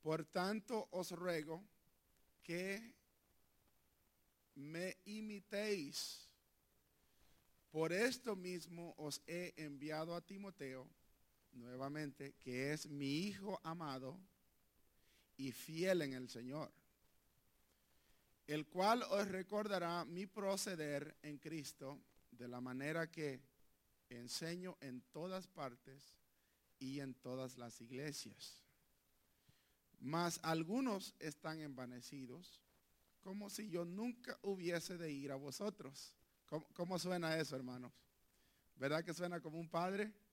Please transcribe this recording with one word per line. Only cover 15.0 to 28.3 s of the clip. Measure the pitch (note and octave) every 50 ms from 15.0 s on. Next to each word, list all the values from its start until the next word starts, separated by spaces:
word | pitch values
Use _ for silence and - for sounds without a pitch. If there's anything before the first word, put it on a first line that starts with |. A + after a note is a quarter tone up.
| - - - - - _ _
y | - C3+ C3+ A#2
fiel | - - - D#3+ D#3+ F3 F#3 F#3+ F3+
en | D3+ C#3 C3
el | B2+ B2+ A#2
Señor, | - A#2 A#2+ B2+ C3 D#3 D3+ - - - _ _ _ _ _ - _ - _ _ _ _ _ _ _ _ _ _ _ _ _ _ - - _ _ - - _ _ _ _ _
el | - D3 D#3 D3+
cual | D3 - F3+ F#3 G#3 A3+ B3 A#3
os | - F#3+ G3+ G3+ G3
recordará | F#3 F#3 F#3 F#3 G#3 G#3 G#3+ G#3+ G3+ F#3 E3+ E3+ F3 F3 E3
mi | B2 E3+ F3 G3
proceder | F#3+ - A3 G3 G3 G3 F#3+ - G#3+ F#3+ D#3+ D#3 D3 D3 C#3+ D3 D3+ D3+ - -
en | D3+ D3
Cristo | C#3 - D#3 D#3 D#3+ C#3+ - - - C#3 C3+ C#3+ - - _ - - - _
de | - A#2+ B2 B2
la | B2 B2 B2
manera | B2+ B2+ C3 C#3 D3 D#3+ E3 E3 D#3+
que | E3 E3 D#3 D3 C3+ B2 - - _ _ - - _ _ _ _ _ _ _ _
enseño | B2 A#2+ A#2+ A#2+ - - E3+ E3 E3+ F3+ F3+ F#3 F3 -
en | - C#3 B2+ B2+ A2+ _ -
todas | D3 D#3+ F#3 F#3+ F#3+ F3+ -
partes | _ - D3 C3 A#2+ B2 _ - C3+ C#3 - - - - _ _ _ _ _ _ _ _ _ _ _ _
y | C3+ C3 C3+ C#3+
en | C#3+ C3+ B2+
todas | - - B2+ B2+ C3 C3 B2+ B2+ B2+
las | A#2+ A#2 A2 - A#2
iglesias. | A#2 C3 B2+ C#3+ D#3 C#3+ - - A#2